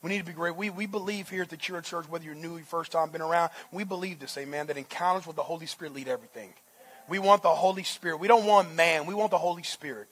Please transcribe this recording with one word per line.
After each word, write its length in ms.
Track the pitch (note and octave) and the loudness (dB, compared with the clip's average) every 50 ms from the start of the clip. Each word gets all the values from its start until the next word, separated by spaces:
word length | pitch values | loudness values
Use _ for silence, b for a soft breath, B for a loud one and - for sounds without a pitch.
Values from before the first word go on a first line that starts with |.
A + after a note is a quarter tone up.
We 80 | - E3+ | -4 -4
need 80 | G3 | -4
to 60 | G3+ F3+ | -4 -4
be 80 | E3+ | -6
great. 240 | E3+ D#3 E3+ E3+ E3 | -6 -4 -4 -4 -2
We, 160 | F3 G#3 G#3 | -4 -6 -6
we 160 | F3+ F#3 G#3+ | -4 -6 -8
believe 420 | G3+ G3 G#3+ F#3 G3 G#3 G3+ F#3+ - | -6 -6 -6 -4 -4 -6 -6 -8 -6
here 140 | F#3+ F#3 F3+ | -6 -6 -6
at 60 | D#3+ | -6
the 80 | E3+ | -6
Cure 240 | D3+ - - F#3 E3+ | -8 -8 -6 -6 -8
Church, 280 | E3 - F3+ E3+ D#3+ D3 | -8 -6 -8 -8 -6 -6
whether 160 | E3 E3+ E3 | -8 -8 -8
you're 80 | D#3 D3+ | -10 -12
new, 220 | D3+ E3 E3 E3+ | -10 -10 -10 -10
your 100 | E3 D#3 | -12 -10
first 260 | - - E3 D#3+ - | -4 -4 -4 -4 0
time, 200 | - E3 D#3+ D#3 | 0 0 0 0
been 100 | D#3 D#3+ | -2 -6
around, 300 | D#3+ D#3+ E3+ E3+ E3+ D#3+ B B B B | -2 2 2 2 2 2 B B B B
we 120 | - F#3 G#3 | -8 -8 -6
believe 340 | F#3+ F#3+ F3+ F#3 F#3+ F3+ | -6 -6 -6 -6 -8 -8
this, 220 | D3+ C3+ C3 - C#3+ | -10 -12 -10 -10 -10
amen, 280 | C#3 C#3 C#3+ D3 D3+ | -8 -6 -6 -6 -4
that 100 | D3+ C#3+ | -4 -6
encounters 500 | C#3 C3+ - - - E3+ F3+ F#3 F#3+ F3 | -8 -8 -10 -6 -2 0 0 0 0 -2
with 80 | E3 D#3+ | -6 -6
the 80 | D#3+ C#3+ | -6 -4
Holy 240 | - - E3 D#3+ | -4 -6 -8 -8
Spirit 260 | D#3 - - F3 D3+ C#3 | -12 -12 -12 -12 -12 -10
lead 140 | C#3 C3+ | -10 -4
everything. 420 | C3 B2+ A#2 A2+ A2+ _ A#2 G#2 F#2 - - _ B B B B B B B B - | -4 -4 -4 -6 -14 _ -16 -16 -16 -18 -20 _ B B B B B B B B -6
We 100 | E3+ G3 | -4 2
want 240 | G3 G3 G3+ G3 - | 6 6 6 8 8
the 60 | F3 | 4
Holy 340 | D#3+ D#3 F3 F#3 F#3+ F#3+ F#3 | 4 6 4 2 2 0 -4
Spirit. 360 | - - - - F3 D#3+ D3+ | -6 -8 -4 -4 -4 -4 -2
We 80 | F3 | 6
don't 200 | G#3 A#3 A#3 G#3 | 8 8 8 8
want 260 | G#3 G#3 G3+ F#3+ E3 D#3+ | 8 8 8 6 6 2
man. 320 | E3 E3 E3+ E3 D#3 D3 | 4 4 4 4 2 0
We 80 | E3 G3 | -2 -2
want 160 | G#3 G#3+ G#3 | 0 0 2
the 80 | F#3+ | 2
Holy 240 | E3+ D#3+ F3+ E3+ F3 | 2 2 2 -2 -2
Spirit. 460 | E3 - - - - D3 B2 G#2+ G#2 _ | -6 -10 -10 -8 -8 -8 -8 -8 -12 _